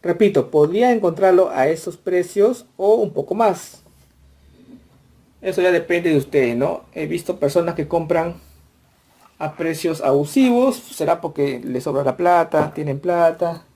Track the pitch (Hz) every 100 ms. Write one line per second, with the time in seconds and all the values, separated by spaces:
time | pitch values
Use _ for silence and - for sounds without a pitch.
0 | 175 175 202 147 120 151 151 190 247 233
1 | 185 160 190 185 185 - 139 165 - -
2 | - 180 180 202 208 247 - - 196 220
3 | 202 - 143 196 220 175 - - _ _
4 | _ _ _ _ _ _ - - _ _
5 | _ _ _ _ 190 185 180 170 165 175
6 | 170 147 131 143 123 120 147 170 - -
7 | 151 170 - - 143 170 170 165 151 170
8 | 160 170 170 170 _ _ _ _ _ _
9 | _ _ _ _ 151 151 165 156 170 160
10 | - 139 147 269 262 240 262 240 - -
11 | 160 170 160 - 139 123 - 127 151 139
12 | 139 123 175 175 165 156 151 - 151 139
13 | 180 175 165 165 170 165 _